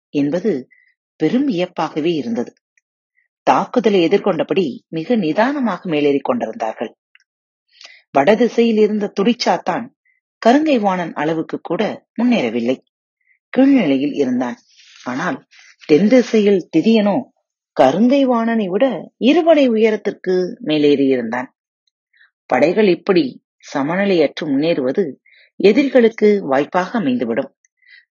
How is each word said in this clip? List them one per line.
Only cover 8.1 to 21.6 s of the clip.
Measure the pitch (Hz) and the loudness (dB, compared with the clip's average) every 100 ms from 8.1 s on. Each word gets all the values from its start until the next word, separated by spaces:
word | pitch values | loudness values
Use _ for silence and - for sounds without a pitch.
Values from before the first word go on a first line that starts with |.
| 139 | -2
வடதிசையில் | 143 220 240 - 233 214 | 0 0 0 0 0 2
இருந்த | 208 214 196 - | 0 0 -6 -2
துடிச்சாத்தான் | 202 233 226 170 - 165 127 _ _ _ _ _ 226 | -2 0 -2 -2 -2 -6 -8 _ _ _ _ _ 2
கருங்கை | 277 311 254 | 2 2 0
வாணன் | 202 185 165 | 0 -2 -6
அளவுக்கு | - 151 165 156 147 | -6 -4 -4 -6 -8
கூட | - 165 196 123 _ - | -6 -4 -4 -6 _ -4
முன்னேறவில்லை. | 240 220 123 120 117 131 _ _ _ _ _ _ _ - | 0 0 0 -2 -2 -4 _ _ _ _ _ _ _ 2
கீழ்நிலையில் | 269 269 165 135 143 | 4 4 2 0 -2
இருந்தான். | 123 127 123 123 120 _ _ _ - | -2 -2 -2 -4 -8 _ _ _ -16
ஆனால் | 127 127 175 160 _ _ - _ - | -10 -8 -6 -8 _ _ -20 _ 0
தென் | 156 208 | 2 4
திசையில் | 262 220 220 202 196 - 160 | 4 2 2 2 2 0 0
திதியனோ | 185 226 202 165 - _ _ _ _ - | 2 2 2 -2 -6 _ _ _ _ 0
கருங்கை | 131 165 240 277 | 2 2 2 2
வாணனை | 262 233 226 226 190 | 2 0 0 -2 -2
விட | 190 269 175 - - | 0 0 -2 -10 -2
இருபடை | 226 311 330 302 262 | 2 2 4 4 4
உயரத்திற்கு | 220 220 208 208 196 185 185 180 - - | 2 2 0 -6 -6 -2 -2 -2 -6 -4
மேலேறியிருந்தான். | 151 147 139 135 131 113 120 127 _ | 2 4 4 2 0 -2 -6 -8 _